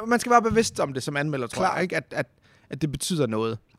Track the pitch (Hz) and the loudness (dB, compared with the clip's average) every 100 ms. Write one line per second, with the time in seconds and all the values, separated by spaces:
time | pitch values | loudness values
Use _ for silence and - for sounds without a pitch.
0 | 220 240 247 240 226 220 226 - 151 131 | 2 0 4 4 4 2 2 0 -2 -2
1 | 156 143 151 143 117 - 185 - 175 165 | -4 -2 -2 -2 -4 0 0 0 -2 -4
2 | - 147 - _ _ _ _ 139 156 131 | -4 -6 -6 _ _ _ _ -4 -4 -4
3 | - 170 127 110 113 110 - | -2 0 2 0 -2 -4 -10